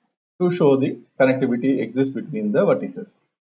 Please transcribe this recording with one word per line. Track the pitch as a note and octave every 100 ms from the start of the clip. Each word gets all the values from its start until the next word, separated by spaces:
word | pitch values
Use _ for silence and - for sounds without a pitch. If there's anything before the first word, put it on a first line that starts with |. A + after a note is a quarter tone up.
| _ _ _ -
to | F3+
show | F3 D3 C3
the | C#3+ - - -
connectivity | C3 B2+ B2+ A#2+ C3+ B2
exists | G#2+ B2+ C3+
between | A#2+ - G#2+ G#2+
the | C3+ F#3+
vertices. | B2+ F#2+ D3+ D3+ _ _ _ _